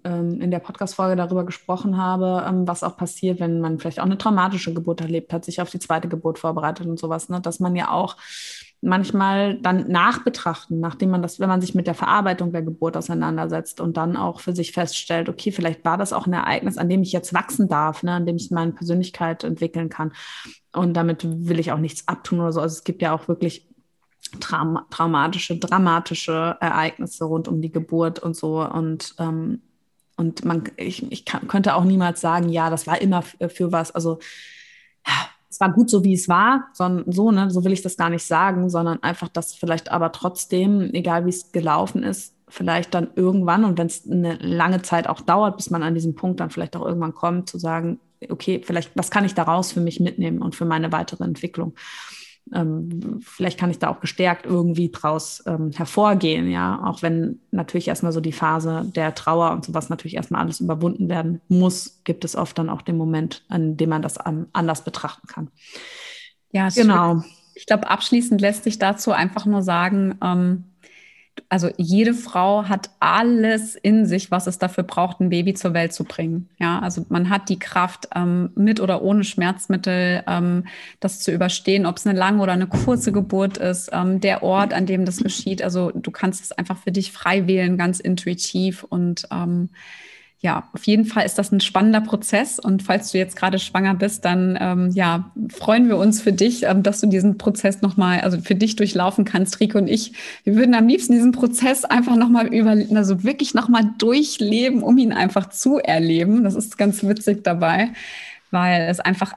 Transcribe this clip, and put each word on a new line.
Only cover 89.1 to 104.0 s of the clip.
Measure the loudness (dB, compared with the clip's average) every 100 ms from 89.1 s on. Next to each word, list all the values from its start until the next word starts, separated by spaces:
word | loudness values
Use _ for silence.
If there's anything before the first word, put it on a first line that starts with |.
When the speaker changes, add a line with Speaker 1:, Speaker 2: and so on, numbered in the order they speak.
| -2 -6
Speaker 2:
ähm, | -4 -2 -2 -2 -8 -20 -20 -20 -20 _ _
ja, | -2 -2 -6
auf | -4 2
jeden | 4
Fall | 4 2 0
ist | 0
das | 2
ein | 2
spannender | 2 4 6 4
Prozess. | 2 -4 0 0 0 -4
Und | 0 0
falls | 2 0 2
du | -2
jetzt | -2 0
gerade | 0 0
schwanger | 0 2 2
bist, | 2 0 0
dann, | 2 4 2 2
ähm, | 0 2 2
ja, | 2 2 2 -2 -6 -8
freuen | -4 2 6 6
wir | 6
uns | 6 4
für | 2
dich, | 4 2 2
ähm, | 2 4
dass | 4 4
du | 4
diesen | 6 4 4
Prozess | 0 2 0 2
noch | 0 2
mal, | 4 4
also | 2 -2
für | 0 2
dich | 2 2
durchlaufen | 0 2 0 2 2
kannst. | 2 0 2
Rike | 2 2
und | 2
ich, | 0 -2 -12 -16 -6 2
wir | 4
würden | 6 6
am | 6
liebsten | 6 6
diesen | 6 6
Prozess | 4 2 2 2 2
einfach | 2 2 4 4
noch | 6
mal | 6 4
über-, | 4 6 6 4 4
also | 4 2 2
wirklich | 0 0
noch | 0 4
mal | 4 4
durchleben, | 4